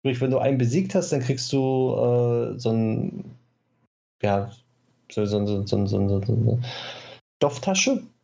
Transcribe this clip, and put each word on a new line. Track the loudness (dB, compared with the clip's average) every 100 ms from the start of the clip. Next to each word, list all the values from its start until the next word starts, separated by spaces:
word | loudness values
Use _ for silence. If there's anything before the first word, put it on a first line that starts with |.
Sprich, | -2 0
wenn | 0
du | 2
einen | 2 2
besiegt | 2 2 2
hast, | 0 0
dann | -2
kriegst | 0 -2 0
du, | 0 2 2 2 2
äh, | 2 2 2 0 -2 -2
so | 0
ein, | 2 2 0 -4 -6 -14 -18 _ _ _ _ _ _ _ _
ja, | 0 0 -2 -12 _ _ _ _ _
so, | -2 0
so, | 0
so, | 0 -2 0
so, | 0 0
so, | 0 2
so, | 0
so | 0
eine | 0 2 0 -2 -8 -12 -14 -18 -20 _ _
Stofftasche. | 0 0 -2 0 2 0 -4 _